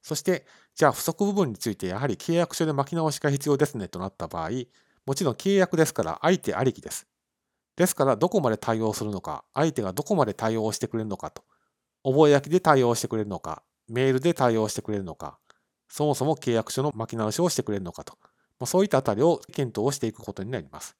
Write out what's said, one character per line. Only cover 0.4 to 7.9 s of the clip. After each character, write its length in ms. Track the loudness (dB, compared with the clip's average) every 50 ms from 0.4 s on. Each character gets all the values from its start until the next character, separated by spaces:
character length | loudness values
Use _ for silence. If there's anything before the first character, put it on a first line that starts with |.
| _ _ -20 _ _ _ _
じ 100 | 4 4
ゃ 40 | 4
あ 20 |
不 100 | 4 2
足 240 | -4 -4 -2 0 0
部 80 | 0 2
分 160 | 2 0 0
に 60 | -2
つ 140 | -4 -4 -4
い 60 | -4
て 120 | -4 -4 -6
や 100 | -4 -2
は 60 | -2
り 100 | -4 -4
契 180 | -4 -2 0 2
約 200 | 2 2 0 0
書 100 | -2 -2
で 60 | 0
巻 200 | 0 -2 -2 -2
き 40 | -2
直 140 | -2 0 -2
し 80 | -2 0
が 120 | -2 -2
必 180 | -2 0 0 0
要 80 | 2 2
で 80 | 2
す 100 | 0 0
ね 120 | -6 -8 -8
と 120 | -8 -8
な 80 | -8 -8
っ 80 | _
た 120 | _ -10 -8
場 180 | -6 -6 -6
合、 40 | -4 -6 -6 -8 _ _ _ _ _ _ _ _
も 100 | -6 -4
ち 80 | 0 0
ろ 80 | 0
ん 20 | 0
契 220 | 0 0 2 4
約 200 | 4 4 4 4
で 100 | 2 2
す 80 | 2 2
か 100 | -2 -2
ら 160 | -2 -4 0
相 160 | 2 2 2 2
手 160 | 0 -2 0
あ 80 | 2 2
り 80 | 0
き 100 | 0 -2
で 100 | -10 -12
す。 160 | -12 -12 -12 _ _ _ _ _ _ _ _ _ _ _ _ _ _ 0
で 80 | 0
す 100 | 0